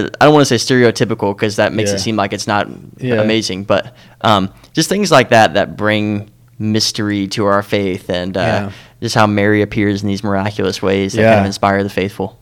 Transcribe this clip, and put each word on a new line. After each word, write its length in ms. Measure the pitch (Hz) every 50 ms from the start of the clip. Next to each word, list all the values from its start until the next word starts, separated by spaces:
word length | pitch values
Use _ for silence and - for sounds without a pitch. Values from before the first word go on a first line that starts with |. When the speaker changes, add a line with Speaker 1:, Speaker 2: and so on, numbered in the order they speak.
| 104
Speaker 1:
uh, 40 | - - -
I 60 | 131
don't 80 | 147 151
wanna 120 | 147 139
say 100 | - 123 110
stereotypical 800 | - - 131 127 120 113 107 - 127 98 110 104 107 101 101 -
'cause 180 | 113 107 101 107
that 140 | 107 -
makes 200 | - 107 104 101
it 20 | 101
Speaker 2:
Yeah. 60 | 98
Speaker 1:
seem 160 | 92 117 110 104
like 160 | 98 98 107
it's 140 | 101 - 117
not 200 | 104 104 92 - - 92 - - - -
Speaker 2:
Yeah. 220 | 135 127 120 107
Speaker 1:
amazing, 420 | 107 110 110 113 104 - 95 92 104
but, 280 | - 107 - - - - - - - - _
um, 280 | - 113 107 98 95 98 - - - _ _
just 160 | 156 160 -
things 220 | 185 202 208 165
like 180 | 160 131 117 -
that 240 | 120 113 110 - 76
that 240 | 98 87 - 82 -
bring 520 | 101 107 107 107 104 104 104 101 101 - _ _ _ _ _ -
mystery 680 | 110 110 107 110 104 - - - 107 104 104 101 98 95
to 180 | - 117 104
our 160 | 101 101 101 101
faith 460 | - - 104 98 95 90 98 - -
and, 260 | 92 90 90 95 87
uh, 40 | 95
Speaker 2:
Yeah. 300 | 90 82 80 101 101 101 98 - - - _ _
Speaker 1:
just 140 | 117 113 -
how 120 | 117 107 104
Mary 340 | 104 101 101 107 107 104
appears 400 | 104 101 107 113 101 104 101 98
in 60 | 104 104
these 140 | 98 98 -
miraculous 580 | 104 98 95 95 104 101 - 101 98 98 -
ways 320 | - 95 98 98 98 98 101
that 80 | 107
Speaker 2:
Yeah. 80 | 107 113
Speaker 1:
kind 100 | 110 104
of 40 | 98
inspire 380 | 98 98 - - 101 98 98 98
the 60 | 101
faithful. 480 | - 95 92 101 - - 101 104 - _